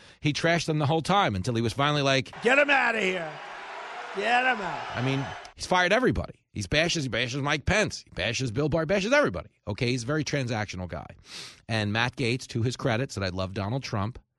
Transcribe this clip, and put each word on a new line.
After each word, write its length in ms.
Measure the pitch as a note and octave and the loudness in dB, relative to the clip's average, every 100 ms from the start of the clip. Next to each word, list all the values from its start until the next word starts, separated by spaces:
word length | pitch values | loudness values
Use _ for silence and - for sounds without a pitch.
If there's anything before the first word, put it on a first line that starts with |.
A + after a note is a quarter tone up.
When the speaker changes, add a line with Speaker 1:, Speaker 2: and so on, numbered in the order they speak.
| - - | -20 -2
Speaker 1:
He 120 | D3+ | -2
trashed 340 | - E3 E3+ - | 2 2 2 2
them 120 | D3+ | 0
the 80 | C#3+ | 2
whole 160 | D#3+ | 2
time 320 | D3 G3 E3+ | 4 4 4
until 220 | G2 F2+ A#2 | 0 0 0
he 60 | |
was 100 | A#2 | 0
finally 300 | A#2 D3 D3 | 2 2 2
like, 280 | C#3 C3+ - - | 4 2 0 -2
Speaker 2:
"Get 180 | A3 C4+ | 2 4
him 100 | C#4+ | 6
outta 300 | C#4 A#3+ A3+ | 4 4 2
here. 320 | F#3+ F#3 D#3 D3 - - - - - - - | 0 -2 -6 -10 -12 -14 -12 -12 -12 -12 -10
Get 320 | F#3+ G#3+ B3 B3+ | -4 2 4 4
him 140 | A3+ | 0
out." 360 | F3+ C#3+ - - | -2 -6 -6 -2
Speaker 1:
I 60 | |
mean, 220 | C3 C3+ B2 - - - | 0 0 -2 -10 -16 -12
he's 100 | - | 2
fired 260 | F3+ F3+ | 4 6
everybody. 420 | A3 A#3+ - - - _ | 4 4 2 -2 -10 _
He's 140 | - F#2 | -8 0
bashes, 380 | D3+ E3 E3 | 2 2 0
he 40 | C3 | -2
bashes 320 | A2+ B2 C#3 | -2 -2 -2
Mike 240 | C#3+ D3+ | -2 -2
Pence. 380 | - G3 F3+ - | 2 2 2 -2
He 60 | - | -12
bashes 400 | - G2+ A#2+ C3 | -4 -2 0 -2
Bill 180 | G#2+ D3+ | 0 0
Barr, 180 | E3 D#3 | 0 2
bashes 260 | G3 G3+ | 0 4
everybody. 360 | D4 A#3+ F2 - _ - | 4 2 0 -10 _ -8
Okay, 220 | G#2 B2 | -2 0
he's 120 | B2+ | 0
a 40 | A2+ | -2
very 180 | D#3 | -2
transactional 640 | C#3+ D3 A#2+ A2+ G#2 F#2 F2+ | 0 -2 -2 -4 -4 -6 -8
guy. 180 | E2 - - - - - - - | -8 -12 -18 -18 -16 -16 -16 -4
And 240 | A2+ G#2 | 0 0
Matt 240 | A2 B2 - | 0 0 0
Gaetz, 300 | A#2+ B2+ - | -2 -2 -4
to 140 | A#2 | -2
his 140 | A#2+ - | -2 0
credit, 360 | C3+ A2 C#3 | -2 0 -2
said, 100 | G#2 | -4
"I 60 | F#2+ | -4
love 260 | F2+ F#2 | -2 -4
Donald 300 | G#2 G2 A#2+ | -4 -4 -4
Trump, 340 | - A2 G#2 - _ | -4 -4 -4 -6 _